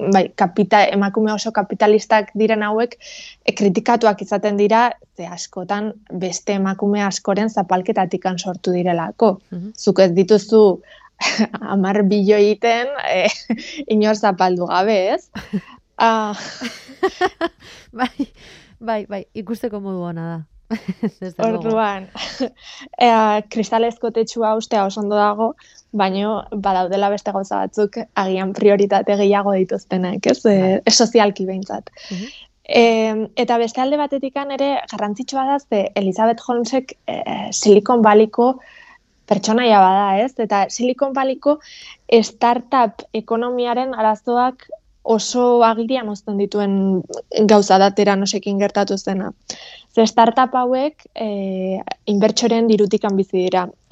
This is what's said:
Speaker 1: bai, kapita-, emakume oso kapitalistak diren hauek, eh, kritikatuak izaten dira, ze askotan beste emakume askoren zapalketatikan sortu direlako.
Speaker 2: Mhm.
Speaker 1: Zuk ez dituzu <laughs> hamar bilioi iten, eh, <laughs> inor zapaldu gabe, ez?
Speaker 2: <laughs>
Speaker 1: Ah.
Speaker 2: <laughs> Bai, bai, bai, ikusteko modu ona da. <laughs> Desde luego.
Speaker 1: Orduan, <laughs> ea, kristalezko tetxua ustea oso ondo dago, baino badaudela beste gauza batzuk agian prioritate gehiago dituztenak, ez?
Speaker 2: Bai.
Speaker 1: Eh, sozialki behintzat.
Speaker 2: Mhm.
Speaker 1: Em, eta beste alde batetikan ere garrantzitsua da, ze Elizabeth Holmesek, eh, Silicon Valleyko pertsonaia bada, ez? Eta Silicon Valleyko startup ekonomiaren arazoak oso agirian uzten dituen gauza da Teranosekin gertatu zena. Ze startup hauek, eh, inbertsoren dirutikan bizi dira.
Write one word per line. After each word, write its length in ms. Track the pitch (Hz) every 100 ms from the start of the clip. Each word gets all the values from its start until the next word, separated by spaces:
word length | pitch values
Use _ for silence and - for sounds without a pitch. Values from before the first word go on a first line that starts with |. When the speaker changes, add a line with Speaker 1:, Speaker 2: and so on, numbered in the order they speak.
| 190
Speaker 1:
bai, 180 | 190 -
kapita-, 520 | - 180 214 196 208 190
emakume 440 | 196 196 214 214
oso 200 | 214 226
kapitalistak 800 | 214 190 202 247 208 - 220 196
diren 280 | 208 220 214
hauek, 340 | 208 220 233 - - - - -
eh, 80 | -
kritikatuak 680 | - 202 185 - 233 220 202
izaten 340 | 196 202 214 202
dira, 360 | 208 220 240 - _ -
ze 100 | 170
askotan 640 | 175 - 185 180 202 214 - -
beste 440 | 185 180 180 -
emakume 480 | 202 196 190 202 208
askoren 480 | 202 185 - 196 220
zapalketatikan 880 | 220 185 185 185 214 180 180 185 175
sortu 340 | 185 165 190
direlako. 680 | 180 180 170 165 - 226 196 _
Speaker 2:
Mhm. 220 | 180 196 -
Speaker 1:
Zuk 220 | 208 190
ez 120 | 190
dituzu 640 | 175 185 208 202 220 208 175 - - - -
<laughs> 420 | - - 214 -
hamar 420 | - 196 190 208
bilioi 480 | 196 208 196 208 208
iten, 340 | 208 233 233 254 285
eh, 240 | - 185 196 - -
<laughs> 380 | 233 - 311 277
inor 260 | 214 214 214
zapaldu 500 | 208 180 185 180 175
gabe, 320 | 175 202 208 190
ez? 140 | 330 -
Speaker 2:
<laughs> 260 | - - 196 - - _ -
Speaker 1:
Ah. 380 | 226 226 214 202 - - 240 - - 269
Speaker 2:
<laughs> 160 | 381 - 359 - 330 - - - -
Bai, 340 | 226 254 - 269 _ - - - _
bai, 260 | 226 214 208
bai, 140 | 202 -
ikusteko 480 | 220 190 233 240 208
modu 220 | 196 185
ona 200 | 175 165 165
da. 500 | 165 156 _ - 226
<laughs> 0 | - - 220 -
Desde 200 | 185 -
luego. 200 | 226 220
Speaker 1:
Orduan, 460 | 226 220 208 196 190 - - - 254
<laughs> 540 | - - - 269 - 240
ea, 340 | 226 214 214 214
kristalezko 600 | 226 202 226 233 233 233
tetxua 440 | 226 220 233 214 220
ustea 280 | - 214
oso 160 | 196 214
ondo 160 | 208 208
dago, 300 | 208 208 226 - _ - _
baino 500 | 208 190 196 208 214 -
badaudela 580 | 208 196 185 180 196 202
beste 240 | 202 -
gauza 300 | 196 196 202
batzuk 340 | 190 - 202 233 220
agian 380 | - 190 185 190
prioritate 640 | 196 214 202 202 196 196 202
gehiago 380 | 202 202 202
dituztenak, 720 | 190 185 196 - 185 185 - -
ez? 140 | 269
Speaker 2:
Bai. 140 | 226 196 190 190
Speaker 1:
Eh, 80 | -
sozialki 540 | - 226 233 208 202 190
behintzat. 420 | 190 196 202 - - -
Speaker 2:
Mhm. 160 | 185 233 - - _ -
Speaker 1:
Em, 580 | - 233 226 220 220 214 -
eta 200 | 240 233
beste 220 | 226 254
alde 160 | 269 294
batetikan 540 | 285 277 269 277 277
ere 220 | 269 277 269 -
garrantzitsua 560 | 208 208 208 254 269 269
da, 120 | 285
ze 260 | - 214 196
Elizabeth 500 | 208 190 185 226 226
Holmesek, 520 | - 240 233 262 262 -
eh, 420 | - - - - 214
Silicon 500 | - 208 202 202 240
Valleyko 540 | 214 214 220 - 240 262 - - - _ _ _ -
pertsonaia 500 | 202 214 226 247 202
bada, 280 | 185 190 202 196
ez? 140 | 262 -
Eta 300 | 220 202 190
Silicon 460 | - 247 254 269
Valleyko 460 | 269 269 262 285 302 - - - - - 233
startup 840 | 208 - 240 247 247 262 226 - -
ekonomiaren 800 | 220 220 226 247 247 240 240 262
arazoak 720 | 233 220 214 - 240 254 262 - - _ _ -
oso 560 | 220 - 247 247 240
agirian 460 | 226 220 226 262 214
uzten 240 | 208 - 202
dituen 360 | 202 208 202 196 190 185 - 170 - - 208
gauza 300 | 208 202 190
da 140 | 196
Teranosekin 640 | 196 202 196 196 202 202 196
gertatu 380 | 202 202 202 196
zena. 300 | - 190 196 - - - - - _
Ze 80 | -
startup 520 | 220 233 226 233 254
hauek, 500 | 254 247 254 294 - -
eh, 640 | - 220 202 196 190 185 190 - - -
inbertsoren 600 | 202 214 214 233 226 233
dirutikan 480 | 208 202 214 208 196
bizi 280 | 190 185
dira. 240 | 185 185 180 - _